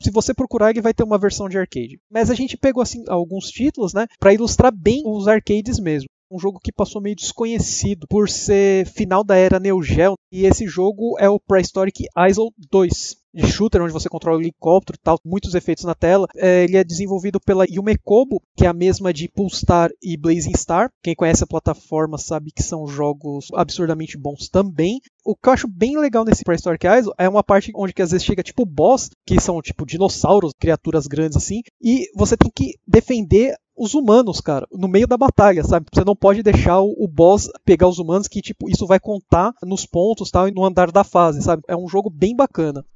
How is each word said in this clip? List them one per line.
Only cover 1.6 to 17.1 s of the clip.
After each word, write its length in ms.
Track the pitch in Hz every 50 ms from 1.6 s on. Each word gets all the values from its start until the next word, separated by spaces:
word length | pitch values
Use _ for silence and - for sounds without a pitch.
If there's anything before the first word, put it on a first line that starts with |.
| 185 - - 131 120 117 147 _ _ _
Mas 200 | 208 226 233 220
a 20 | 247
gente 240 | 214 262 254 -
pegou, 240 | - - 269 254 247
assim, 220 | 240 - - 240 226
alguns 380 | - 185 175 175 165 185 196 -
títulos, 480 | - - - 233 302 - - 220 175 190
né, 140 | 196 226 226 _ _
pra 140 | - 196 202
ilustrar 420 | 214 240 202 - - 254 262 233
bem 280 | 190 156 202 233 285 302
os 220 | 220 214 208 196
arcades 520 | 208 220 220 - - 208 214 208 233 247 240
mesmo. 280 | 196 165 151 143 135 - _ _ _ _
Um 100 | 185 180
jogo 200 | 170 196 196 185
que 120 | _ - -
passou 280 | - 202 - - 214
meio 140 | 196 202 208
desconhecido 920 | - - - - - 226 226 233 208 - - - - - 202 202 170 - -
por 180 | - 208 208
ser 580 | 196 - - - - 202 196 196 196 196 190 185
final 360 | - _ - 214 185 185 190 214
da 140 | 202 196
era 220 | 185 185 185 185 185
Neo 220 | 185 196 190 185
Geo. 340 | 156 131 - - 170 190 196 - _ _
E 160 | - 185 190
esse 220 | 190 185 - 226
jogo 480 | 190 151 180 180 196 208 196 226 233 208 -
é 100 | 208 196
o 100 | 202 202
Prehistoric 640 | - _ 196 190 180 - - 190 190 196 - - - - _
Isle 320 | 170 175 190 196 208 220 226 - _ 170 _
dois. 460 | - 190 190 175 156 - - - - _ _ _ _
De 120 | 170 -
shooter, 360 | - - - 202 226 - 190
onde 120 | 170 165 156
você 160 | 156 - 175
controla 300 | - 165 - 170 160 160
o 20 |
helicóptero 560 | 165 170 151 _ - 160 170 190 - - - -
e 40 | _
tal, 160 | 165 165 160 _
muitos 300 | 165 180 202 - - 165
efeitos 300 | 175 - - 165 - -
na 100 | 175 165
tela. 340 | - - 165 185 196 190 - -
É, 280 | - 185 185 180 180 180
ele 120 | 175 185
é 80 | 190 185
desenvolvido 560 | 170 170 165 202 190